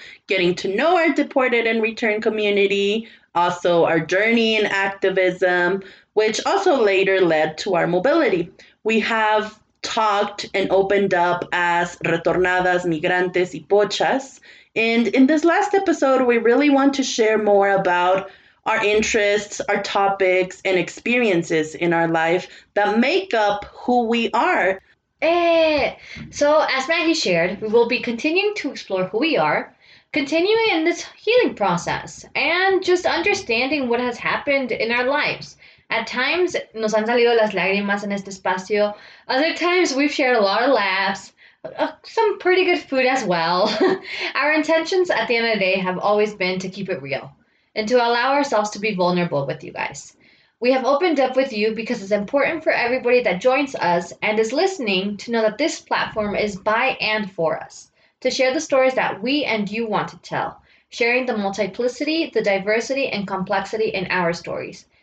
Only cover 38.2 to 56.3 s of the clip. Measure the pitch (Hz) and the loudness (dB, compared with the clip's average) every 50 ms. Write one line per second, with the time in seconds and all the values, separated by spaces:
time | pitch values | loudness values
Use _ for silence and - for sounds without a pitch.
38.2 | 190 196 - - - 190 185 190 - - 214 208 208 208 208 - - - - - | -8 -10 -12 -8 -4 -4 -4 -4 -4 -2 0 0 0 0 -2 -6 -16 -20 -20 -14
39.2 | _ 220 247 262 311 330 - - 311 349 359 370 339 - 262 262 294 285 - - | _ -4 -2 0 0 0 -2 -2 0 0 2 2 2 2 0 0 0 0 0 0
40.2 | 269 254 247 226 196 190 202 220 247 285 262 214 202 190 185 196 196 196 - - | 2 2 2 2 2 2 2 2 2 2 2 2 2 0 0 0 0 -2 -2 -4
41.2 | - - _ _ - - _ _ - - - - 302 - - - - - - 453 | -10 -18 _ _ -20 -20 _ _ -16 -10 -6 -4 -4 -4 -6 -10 -20 -6 -2 0
42.2 | 427 415 - - - 359 359 370 359 349 349 - - - 269 262 254 254 262 - | 2 2 0 0 2 2 4 4 4 2 2 0 -2 -2 0 0 2 2 2 0
43.2 | 220 175 175 170 165 170 175 180 208 220 - - 381 - - - - - - - | 0 0 0 0 0 0 2 2 2 0 2 2 2 2 2 0 -4 -8 -10 -8
44.2 | - - - - 277 294 311 311 302 311 320 320 320 - 381 370 359 339 - 220 | -8 -6 -4 -2 0 2 2 2 2 2 2 0 0 0 0 0 2 2 0 0
45.2 | 226 233 233 233 226 233 220 202 190 185 190 190 185 185 180 - - 202 208 208 | 0 0 0 0 0 0 0 0 0 0 0 0 0 -2 -4 -2 0 2 2 2
46.2 | 214 214 208 - 185 185 185 185 190 180 - 208 190 190 175 135 139 135 131 139 | 2 0 -2 -4 -4 -4 -4 -4 -6 -8 -8 -8 -8 -8 -8 -8 -8 -8 -8 -8
47.2 | - - - _ _ _ _ _ _ _ - 214 214 214 247 247 233 233 240 240 | -8 -12 -20 _ _ _ _ _ _ _ -6 -6 0 2 2 4 4 4 2 2
48.2 | 240 269 277 285 277 277 233 208 208 208 - 202 208 220 196 180 185 180 180 175 | 2 2 2 0 0 0 0 0 0 -2 -4 -6 -4 -4 -2 0 0 0 2 0
49.2 | 175 170 143 143 143 143 156 - - - - - - - - - - - - _ | 0 -2 -2 -4 -4 -4 -6 -8 -12 -12 -10 -8 -8 -8 -10 -12 -18 -20 -20 _
50.2 | _ _ _ _ _ _ _ - 233 247 269 254 226 254 277 277 370 349 302 277 | _ _ _ _ _ _ _ -2 0 2 2 2 2 0 2 2 2 2 2 2
51.2 | 254 240 247 262 269 - 220 208 208 226 220 226 - - 240 - - 190 208 202 | 2 2 2 0 0 0 0 -2 0 0 -2 -2 -4 -6 -6 -6 -4 -2 -2 -2
52.2 | 202 - 285 285 269 - 339 311 - 330 - - 240 233 254 254 208 247 247 247 | -2 0 0 0 0 0 -2 -2 -2 0 0 0 0 0 -2 -2 0 2 2 2
53.2 | 240 196 175 180 - 254 262 294 285 269 - - - 175 175 175 175 - - - | 2 2 0 0 2 2 2 2 0 -2 -4 -2 0 0 0 0 -2 -4 -8 -6
54.2 | 190 208 214 220 220 214 262 302 381 381 381 - 247 202 190 185 202 208 202 196 | -4 -2 0 0 0 0 0 0 0 0 0 -2 -4 -2 -2 -2 -2 -4 -6 -8
55.2 | - 240 233 226 220 214 214 - 294 330 - - - - 240 - - - - 220 | -6 -4 -2 0 0 0 0 0 -2 -2 -4 -6 -8 -6 -4 -4 -4 -4 -4 -4
56.2 | 208 208 | -4 -2